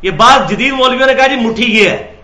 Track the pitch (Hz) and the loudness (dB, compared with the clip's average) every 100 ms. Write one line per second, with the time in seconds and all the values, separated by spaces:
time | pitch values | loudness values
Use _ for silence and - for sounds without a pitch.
0 | 190 160 226 269 - 202 262 269 254 247 | -6 2 4 4 0 -2 -2 0 -2 0
1 | 262 262 269 277 226 226 247 220 196 135 | 0 2 0 0 -4 -2 -2 2 0 -2
2 | - - | -10 -20